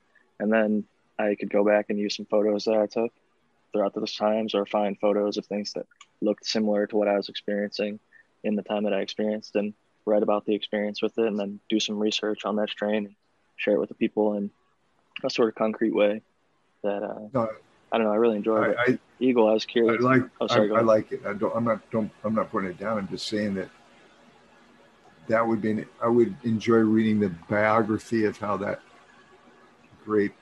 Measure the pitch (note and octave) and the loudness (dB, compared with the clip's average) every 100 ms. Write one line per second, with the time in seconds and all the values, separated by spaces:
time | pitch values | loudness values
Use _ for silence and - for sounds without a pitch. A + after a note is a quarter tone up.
0 | _ _ _ _ G#2 A2+ G#2+ G#2+ - _ | _ _ _ _ 0 2 2 0 -4 _
1 | _ - G#2+ G#2 G2+ G#2 G#2 G#2 G#2 G#2 | _ -4 -2 -2 -2 0 4 2 2 -4
2 | G#2 - G#2 G#2+ G#2 G#2 A2 A2 G#2 A#2 | -4 -6 -2 0 2 0 0 0 0 -2
3 | A#2 - _ _ _ _ _ G#2 G2 G#2+ | -4 -6 _ _ _ _ _ -2 -2 -2
4 | A2 - G#2+ A2 A2 G2+ G2+ G#2+ G#2 G2+ | -6 -2 0 0 0 -2 0 0 0 0
5 | G#2 G2+ G#2 G#2 - G#2 G#2 - - _ | 0 2 0 -2 -6 -6 -6 -10 -12 _
6 | - _ G#2 G#2 - A2+ G#2+ G#2 G#2 A2 | -20 _ -2 -2 -4 -2 0 0 0 0
7 | G2+ G2+ G2 - - G2+ G#2 - G#2 G#2+ | 0 0 -2 -10 -6 -4 -4 -4 -6 -6
8 | _ _ _ _ G#2+ G#2 - G#2 G#2 G2 | _ _ _ _ -4 -2 -2 -2 0 -2
9 | G2+ - G#2+ G#2+ - G#2 G#2 - _ _ | -4 -4 -4 -4 -4 -2 -2 -6 _ _
10 | - D3 A2 G#2 - G2+ - G#2 G#2 G#2 | 0 2 2 0 0 -4 -2 -4 -4 -4
11 | A2 - A2+ G#2 G2+ G2+ - A2 - G#2 | -4 0 0 0 -4 -8 -4 -2 -2 -2
12 | G#2+ - G#2+ G#2+ G2 G#2 G#2 - G#2 G#2+ | -2 -2 -4 -4 -2 -2 -4 -4 -2 -2
13 | G2+ G#2 _ _ _ - - G#2 G2+ - | -4 -12 _ _ _ -6 0 0 0 -2
14 | A2+ - G#2+ G#2 G2+ - _ _ _ _ | -2 0 0 0 -6 -10 _ _ _ _
15 | _ - C3 - A2+ - A2 G#2+ A2 - | _ -10 -6 0 0 0 -2 0 -2 2
16 | G#2 A2 - _ _ _ _ _ G2+ G2+ | 2 0 -8 _ _ _ _ _ -6 -4
17 | G#2 G#2+ G#2+ B2 A2+ A2 _ _ _ A2+ | -6 -10 -6 -4 -4 -6 _ _ _ 0
18 | G#2+ G#2+ A#2 G#2+ G2+ A2 G#2+ G#2+ B2 - | 2 4 2 2 0 2 2 2 0 0
19 | - _ B2+ A#2+ G#2+ A2 - A#2+ A2+ A2+ | -6 _ 0 4 4 4 0 2 2 2
20 | B2 C3 - - A2 A#2 G#2 G#2+ A#2 A2 | 4 2 2 -4 0 2 4 2 4 4
21 | G#2+ - G2 G#2 G#2 A2+ A#2+ G#2+ - A#2 | 2 -8 -8 -4 -2 -2 -2 -2 -4 -4
22 | G#2 - G#2+ A2 F#2 G#2+ F#2+ F2 G2+ A2 | -4 -6 -4 -2 -2 -4 -4 -6 -6 -4
23 | F#2+ F#2 - G#2+ G#2+ F#2+ F2+ - _ - | -6 -8 -4 -2 -2 -4 -6 -12 _ -20
24 | - _ _ _ _ _ _ _ _ _ | -20 _ _ _ _ _ _ _ _ _
25 | - - - A2+ A2+ A2+ G#2+ G#2+ - - | -20 -18 0 2 2 0 0 -2 -6 -4
26 | A#2 A#2+ A2 F#2+ A#2+ A2 A#2 A2+ A2 A2 | 2 4 4 2 -2 -2 4 4 6 4
27 | A2 G#2+ G2+ E2+ - G#2 G#2+ A2 G#2+ G#2+ | 4 2 0 -2 -2 2 4 4 2 -2
28 | - A2+ G#2 G2+ G#2 G2 G2+ F#2+ - - | -2 0 0 -2 -4 -4 -4 -6 -10 -20
29 | - - _ - _ _ _ _ _ - | -20 -20 _ -20 _ _ _ _ _ -20
30 | G#2+ G#2+ G2+ - | -2 0 0 -4